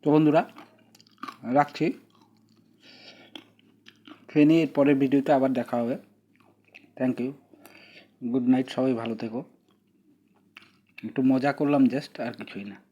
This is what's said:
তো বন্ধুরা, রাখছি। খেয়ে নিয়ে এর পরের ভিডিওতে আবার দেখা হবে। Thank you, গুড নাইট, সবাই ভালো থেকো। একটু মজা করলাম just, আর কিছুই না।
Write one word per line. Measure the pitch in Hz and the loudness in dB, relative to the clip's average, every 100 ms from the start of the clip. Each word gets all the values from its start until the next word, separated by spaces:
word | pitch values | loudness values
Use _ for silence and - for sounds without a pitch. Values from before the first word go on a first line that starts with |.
তো | 151 | 2
বন্ধুরা, | 151 151 151 - - - _ _ _ _ _ - - | 4 4 2 0 -10 -20 _ _ _ _ _ -20 -16
রাখছি। | 113 131 143 - 160 - _ _ _ _ _ _ _ _ - - - - - - - _ _ _ - _ - - - | -2 0 0 -2 -4 -4 _ _ _ _ _ _ _ _ -20 -20 -20 -20 -20 -20 -20 _ _ _ -20 _ -20 -20 -4
খেয়ে | 151 147 | 4 6
নিয়ে | 165 | 6
এর | 151 | 2
পরের | - 139 | 2 2
ভিডিওতে | 139 135 139 135 | 2 2 0 2
আবার | 143 131 | 2 2
দেখা | 123 117 120 | -2 -4 -4
হবে। | 117 135 - _ _ _ _ _ _ - _ - | -4 -6 -12 _ _ _ _ _ _ -20 _ -6
Thank | 127 123 | -4 -2
you, | 127 143 _ _ - - - - _ _ 123 | -6 -10 _ _ -20 -20 -20 -20 _ _ -4
গুড | 127 123 | -2 2
নাইট, | 127 127 | 0 0
সবাই | - 131 | -2 -2
ভালো | 120 113 | -2 -6
থেকো। | 113 113 113 - _ _ _ _ _ _ _ _ _ _ - _ _ _ - | -8 -8 -10 -12 _ _ _ _ _ _ _ _ _ _ -20 _ _ _ -16
একটু | 113 - | -10 -2
মজা | 131 131 139 | 2 2 0
করলাম | 139 147 143 | -2 0 4
just, | 131 127 - - | 2 2 -8 -10
আর | 117 | -10
কিছুই | 120 - - | -10 -14 -14
না। | 101 95 _ | -14 -18 _